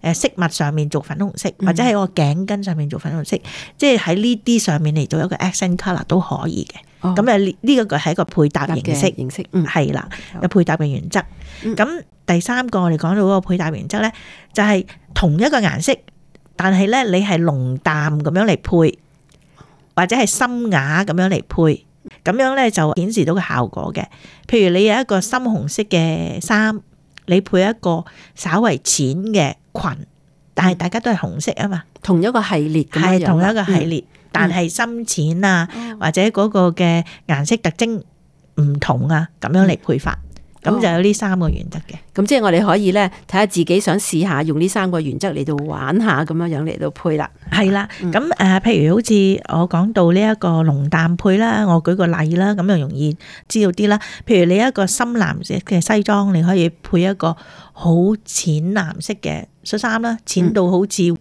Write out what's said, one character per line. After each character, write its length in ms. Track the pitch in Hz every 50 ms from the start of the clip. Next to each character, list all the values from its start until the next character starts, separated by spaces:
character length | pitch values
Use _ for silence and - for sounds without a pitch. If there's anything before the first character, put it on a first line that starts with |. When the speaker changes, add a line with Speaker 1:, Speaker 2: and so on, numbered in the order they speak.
Speaker 1:
呃， 120 | - 160 170
飾 160 | - - 262 -
物 100 | - 175 156
上 220 | - - 156 143
面 160 | 151 156 151
做 140 | 147 - 147
粉 160 | - - -
紅 180 | 156 202 202 -
色， 140 | - - 196 - _
Speaker 2:
嗯。 80 | 196
Speaker 1:
或 60 | 185 170
者 80 | 170 247
喺 160 | 254 214 202
我 80 | 190 185 -
頸 320 | - 151 143 147 170 190
巾 180 | 196 208 202 196
上 140 | 196 165
面 100 | 156 147
做 100 | 147 - -
粉 120 | - 151
紅 140 | 147 160 143
色， 80 | - - - - - - - - - -
即 120 | _ 285
係 100 | 285 254
喺 180 | 214 - 175 170
呢 260 | 196 214 240 240 214 -
啲 140 | 233 233 226
上 220 | - - 151 147
面 140 | 151 151 151
嚟 100 | 156 139
做 120 | - - 156
一 60 | -
個 80 | 185 165
accent 380 | - - 185 - - 196 180 175
colour 260 | - - 196 180 - 170
都 160 | - 170 185
可 260 | 170 - - 143 143
以 180 | 165 - - - -
嘅。 40 | - - - _ _ _
Speaker 2:
哦。 140 | - 180 180
Speaker 1:
噉 40 | 190 214
啊， 100 | 254 220
呢， 200 | 196 196 190 - -
呢 120 | - 233 285
一 100 | 254 220
個 140 | 202 147
係 140 | 151 - -
一 20 | 180
個 100 | - 165
配 240 | - - - 147 147
搭 180 | - - 147
形 80 | 139 165
式。 60 | 131 143
Speaker 2:
搭 100 | 165 156
嘅 220 | 143 - 185 -
形 160 | - 131 127
式， 140 | - - 180 -
嗯。 140 | - 185 160
Speaker 1:
係 260 | - - 170 139 143 143
啦， 140 | 131 - - - - - - -
Speaker 2:
好。 80 | - -
Speaker 1:
有 40 |
配 160 | 175 - 196 170
搭 140 | 165 156
嘅 80 | 160 156
原 240 | 147 135 - - 170
則。 140 | - 196 - - - - - - - - -
Speaker 2:
嗯。 120 | 220 220
Speaker 1:
噉 280 | 175 208 277 339 339 - _ - _ _
第 120 | - 170 170
三 280 | 170 - 240 247 254
個 140 | 240 - 190
我 100 | 180 170
哋 60 | 160
講 180 | 151 170 160 190
到 60 | 208 196
嗰 40 |
個 140 | 190 196 190
配 160 | 185 - 180
搭 140 | 180 165 160
原 160 | 156 107 -
則 120 | - - 214
呢， 120 | 214 226 - - - - - - - _ -
就 80 | 214
係 240 | 208 208 208 190 185 - - - _ - -
同 180 | - - 165 147 165
一 100 | 226 294
個 100 | 294 254
顏 220 | 208 175 139 139
色， 140 | 170 - 262 - _ - _ _ _ - _ - _ _ _
但 160 | - 175 190
係 160 | 190 185 196 196
呢， 120 | 233 269 254 214
你 160 | 180 185 202
係 160 | 202 185 160
濃 340 | 170 165 143 131 127 127 127 135
淡 340 | _ 165 151 151 147 156 151 151
噉 100 | 147 151
樣 140 | 156 185 220
嚟 100 | 220 165 -
配， 380 | - - - 170 160 147 - _ _ _ _ _ _ _ _ _ _ _ _ _ - _ _ _ _ _ _
或 100 | - 180
者 100 | 180 226
係 120 | 262 226
深 200 | 202 - - 262 247 247 240 240 220
啞 340 | 185 139 135 143 151 175 196
噉 100 | 208 180
樣 120 | 180 185 190
嚟 120 | 196 - -
配， 380 | _ - - 165 156 147 - _ _ _ _ _ - - _ _
噉 120 | 170 190
樣 180 | 254 269 262 269
呢， 140 | 277 262 226
就 240 | - 185 160 151 -
顯 160 | - 170 208
示 140 | 226 220 147
到 80 | 139 170
個 80 | 196
效 240 | 175 - - 127 123
果 260 | 101 - - 73 -
嘅。 140 | - - - - - - - - - - -
譬 160 | - - 226 196
如 140 | 180 175
你 80 | 185 208
有 140 | 214 208 247
一 20 | 269
個 140 | - 208 185
深 220 | 180 - - 254
紅 260 | 254 240 220 175 113
色 140 | 151 - - 214
嘅 560 | 208 190 170 165 165 160 165 165 165 - -
衫， 400 | - - - 208 220 220 220 208 - _ _ _ _ _ _ - _
你 120 | - 175 190
配 200 | 196 - - 180
一 120 | 190 202 233 -
個 240 | - 185 165 165 175 - - - - - _
稍 260 | - - 175 160 202
為 180 | 240 220 151 -
淺 360 | _ - - - 143 127 139 180 196 220
嘅 220 | 214 196 151 135 - _ _ _ _
裙， 320 | - - 180 - - - _ _ _ _ _ _ _ _ _ _
但 180 | - 175 185
係 40 | 180
大 140 | 180 175 180
家 100 | - 233
都 120 | - -
係 60 | 214
紅 220 | 175 - 98 85 139
色 120 | 156 - -
吖 140 | - -
嘛。 160 | 202 190 165 - _ _ -
Speaker 2:
同 200 | - - 185 165
一 60 | 180 226
個 100 | 254 233
系 140 | 202 - 196
列 280 | 156 147 156 156 160 139
噉 160 | - - 160
樣 200 | 165 185 185 185
樣。 0 |
Speaker 1:
係， 60 | 170
同 140 | 190 170 160
一 120 | 180 196 226
個 100 | 220 196
系 80 | 185 190 165 147
列， 140 | 165 170 139
Speaker 2:
嗯。 180 | - _ _ _ _ _
Speaker 1:
但 200 | - 165 175 180
係 220 | 175 185 175 165 -
深 320 | - 233 233 233 233 233
淺 400 | - - - 147 156 165 180 202
啊， 240 | 196 185 170 165 180 -
Speaker 2:
嗯。 240 | 226 233 233 220 214
Speaker 1:
或 100 | - 160
者 100 | 160 185 190
嗰 240 | 220 - 196 202 214
個 220 | 202 196 180 175
嘅 320 | 170 - 180 170 170 170 165 - - - _
顏 180 | - 156 139 147
色 100 | 160 233
特 120 | 226 - 165
徵 300 | 156 - 233 226 226 190 - - _ _ _ _ _ _ _ _ _
唔 180 | - 147 143 143 147
同 280 | - - 143 123 123
啊， 220 | 143 160 151 160 - _ _
噉 100 | - -
樣 140 | 165 185 196
嚟 100 | 185 165 - -
配 140 | - 139 135
法。 180 | - 180 - - -
Speaker 2:
嗯。 40 | - - - - - - - -
Speaker 1:
噉 160 | 156 208 240
就 80 | 226
有 140 | 180 170 170
呢 100 | 185 202 202
三 260 | - 220 196 185 185
個 100 | 170 156
原 180 | - - - -
則 80 | - 156
嘅。 160 | - - -
Speaker 2:
哦。 40 | 160 - - -
噉 120 | - 196
即 80 | 214 285
係 80 | 254 220
我 80 | 196
哋 120 | 170 170 208
可 140 | 202 170
以 140 | 202 208 185
呢， 180 | 180 208 202 180 - - -
睇 60 | - -
吓 120 | 190 214
自 160 | 190 - 226 214
己 140 | 180 175 196
想 180 | - 202 165
試 240 | 202 - - - 156
吓 220 | 170 196 156 135 156
用 160 | 160 147 151
呢 80 | 170
三 240 | 190 - 220 190 185
個 100 | 175 165
原 160 | 160 - -
則 140 | 143 - 196 143
嚟 100 | 143 139
到 120 | 151 151 143 147
玩 340 | 156 151 - 131 135 165 208
吓， 240 | 226 220 151 135 160
噉 100 | 156 160
樣 140 | 165 170 170 160 139
樣 40 | 156
嚟 140 | 160 - -
到 120 | 156 151
配 260 | - - - 175 156
啦。 100 | 147 147 - - - - -
Speaker 1:
係 200 | - 202 208 190
啦， 180 | 196 196 202 208 - -
Speaker 2:
嗯。 100 | 190 175 160
Speaker 1:
噉， 180 | 208 277 330 -
呃， 220 | - - 190 185 190
譬 280 | - 226 226 165 147
如 60 | 156 175
好 60 | 226
似 560 | 226 - 220 202 196 190 196 - - - - 151
我 80 | 175
講 240 | 180 - 170 185 214
到 200 | 220 208 175 170
呢 100 | 175 185
一 140 | 214 214 220
個 140 | 214 - 175 165 160 165
濃 240 | 156 143 139 139
淡 300 | 151 - 160 165 165 175
配 200 | 175 - 202 190
啦， 280 | 202 226 233 220 214 214
我 160 | 190 170 165
舉 140 | 160 170 180
個 100 | 190 180
例 300 | 170 165 - 156 156 170
啦， 180 | 175 190 202 208
噉 140 | 196 175
就 100 | 196 202
容 140 | 165 139 139
易 260 | - 135 151 151 151 - - - - - -
知 160 | _ - 220 208
道 60 | 185
啲 160 | 170 - 208
啦。 120 | 208 208 214 - - - - -
譬 100 | - 233
如 80 | 185 175
你 100 | 175 180
一 140 | 202 233 262
個 140 | 262 - 190
深 220 | 185 - - 247 240 240
藍 300 | 233 185 165 - - 180
色 120 | - -
嘅 260 | 190 - - 196 175
西 220 | 165 - 214 214 202
裝， 280 | - 208 202 202 202
你 120 | 185 160 165
可 120 | 180 190
以 140 | 185 165 170
配 320 | 165 _ - - - 175
一 120 | 175 190 196
個 200 | 185 - 165 165 - - - - - - - _
好 180 | - - 175
淺 840 | 165 170 180 196 220 208 _ - - - - 170 151 151 156 180 202
藍 280 | 214 180 156 - 147
色 140 | 156 - 208
嘅 300 | - - 156 - - - _ _ _ -
恤 160 | - - 214
衫 200 | 226 233 220 226 233
啦， 120 | 233 226 226 _
淺 260 | - - 185 175 175 220
到 160 | 208 185 175
好 140 | 190 180 196
似， 240 | 202 - - 175 175
Speaker 2:
嗯。 60 | 170 -